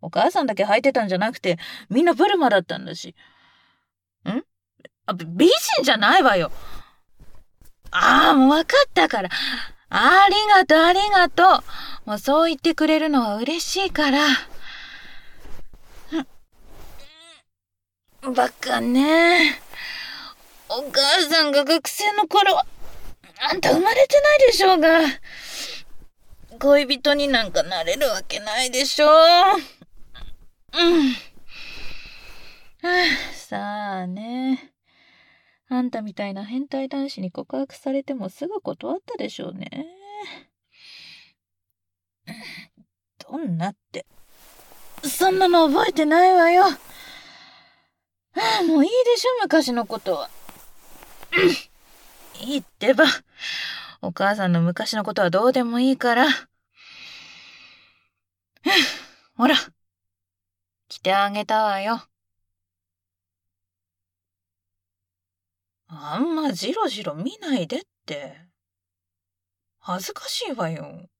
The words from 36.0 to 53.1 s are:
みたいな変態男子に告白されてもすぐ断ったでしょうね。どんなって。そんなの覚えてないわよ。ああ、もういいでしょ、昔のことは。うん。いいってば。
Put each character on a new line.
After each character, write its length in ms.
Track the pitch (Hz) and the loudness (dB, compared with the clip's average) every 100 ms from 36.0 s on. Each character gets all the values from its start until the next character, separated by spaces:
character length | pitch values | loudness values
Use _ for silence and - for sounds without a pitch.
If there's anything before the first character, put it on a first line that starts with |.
み 100 | 214 | -10
た 120 | 190 202 | -10 -10
い 80 | |
な 100 | 196 | -10
変 240 | 208 247 277 | -10 -8 -8
態 220 | 269 269 | -8 -6
男 180 | 277 277 | -6 -8
子 140 | 247 | -8
に 80 | 185 | -10
告 260 | - - 262 | -10 -10 -8
白 180 | 269 | -8
さ 180 | - - | -10 -6
れ 100 | 269 | -6
て 100 | 269 | -6
も 160 | 269 190 | -10 -10
す 180 | - 311 | -10 -10
ぐ 140 | 415 | -10
断 340 | - - - | -10 -12 -8
っ 40 | 349 | -10
た 160 | - 466 | -10 -12
で 140 | - | -12
し 120 | - | -10
ょ 60 | - | -14
う 40 | |
ね。 320 | 190 - - 320 370 403 415 415 - _ _ _ _ - - - - _ _ _ _ _ _ _ _ _ _ - 226 214 - - _ _ _ _ _ - | -14 -14 -12 -14 -16 -18 -16 -16 -18 _ _ _ _ -20 -20 -20 -20 _ _ _ _ _ _ _ _ _ _ -20 -20 -18 -20 -20 _ _ _ _ _ -14
ど 120 | 294 | -10
ん 180 | 311 170 | -6 -4
な 140 | 180 | -6
っ 60 | 202 _ | -8 _
て。 140 | - - _ - _ - _ - - - - | -16 -16 _ -20 _ -20 _ -20 -20 -20 -14
そ 280 | 285 - 381 | -10 -2 0
ん 80 | 381 | 2
な 100 | 381 | 4
の 180 | 349 320 | 4 4
覚 200 | 285 - | 2 0
え 60 | |
て 100 | 339 | 0
な 220 | 302 320 370 | 2 6 6
い 80 | |
わ 160 | 370 339 | 6 6
よ。 160 | 349 392 | 6 4
あ 120 | 277 - - - - - - - _ _ _ _ _ _ _ _ - 440 440 | 2 -12 -20 -20 -20 -20 -20 -20 _ _ _ _ _ _ _ _ -6 -2 0
あ、 40 | |
も 140 | 349 320 | 2 2
う 60 | |
い 40 | 302 | 2
い 20 | |
で 260 | 480 480 480 | 2 2 2
し 100 | 508 | 0
ょ、 40 | 494 | -2
昔 300 | 381 320 269 | 2 0 0
の 140 | 240 220 | -4 -6
こ 120 | 220 | -8
と 160 | - | -4
は。 140 | 160 131 - - - - - - - - - - | -4 -6 -16 -20 -20 -20 -20 -20 -20 -20 -20 -6
う 40 | - 370 | 2 2
ん。 20 | - - _ _ _ - _ - - 233 | 0 -8 _ _ _ -20 _ -20 -16 -8
い 100 | 285 | -8
い 20 | |
っ 40 | |
て 300 | - _ 214 | -8 _ 0
ば。 140 | 247 302 | 4 2